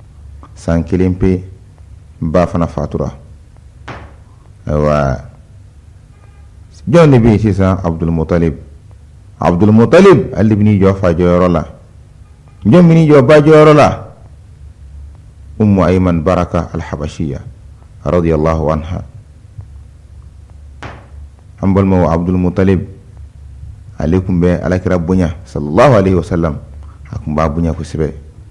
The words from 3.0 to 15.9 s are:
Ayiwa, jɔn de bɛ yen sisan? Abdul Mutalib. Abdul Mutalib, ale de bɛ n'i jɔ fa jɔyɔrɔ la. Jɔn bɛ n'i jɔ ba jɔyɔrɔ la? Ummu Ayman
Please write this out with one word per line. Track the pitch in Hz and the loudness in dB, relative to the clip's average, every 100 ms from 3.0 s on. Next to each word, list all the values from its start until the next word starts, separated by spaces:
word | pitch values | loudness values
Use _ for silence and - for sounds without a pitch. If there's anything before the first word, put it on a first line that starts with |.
| 67 - - - - - - - - - - - - - - - - | -8 -12 -20 -20 -20 -20 -20 -20 -20 -20 -20 -20 -20 -20 -20 -14 -6
Ayiwa, | 76 76 76 69 64 - - - - - - - - - - - - - - - - - | -2 0 0 -2 -4 -10 -20 -20 -20 -20 -20 -20 -20 -20 -20 -20 -20 -20 -20 -20 -14 0
jɔn | 165 151 | 4 6
de | 127 | 4
bɛ | 113 | 4
yen | 101 | 2
sisan? | 107 92 95 92 | 0 0 0 0
Abdul | 90 82 82 | -4 -4 -2
Mutalib. | 82 78 85 82 67 - - - - - - - - | -2 0 0 0 -4 -12 -20 -20 -20 -20 -20 -20 -4
Abdul | 85 87 104 | -2 2 4
Mutalib, | 110 113 175 196 147 - | 4 4 6 6 4 0
ale | - 107 | -2 0
de | 104 | 2
bɛ | |
n'i | 107 98 | 2 2
jɔ | 95 98 | 2 0
fa | 92 | -2
jɔyɔrɔ | 85 87 87 90 | 0 2 2 2
la. | 82 73 - - - - - - - - - | 0 -4 -14 -20 -20 -20 -20 -20 -20 -20 -6
Jɔn | 101 170 170 | 2 4 6
bɛ | |
n'i | 165 156 | 4 4
jɔ | - - | 4 6
ba | 151 | 4
jɔyɔrɔ | 147 156 151 147 | 6 6 6 6
la? | - - - - - - - - - - - - - - - - - - | 2 0 -12 -20 -20 -20 -20 -20 -20 -20 -20 -20 -20 -20 -20 -20 -12 -2
Ummu | 107 95 | 0 2
Ayman | 85 | 2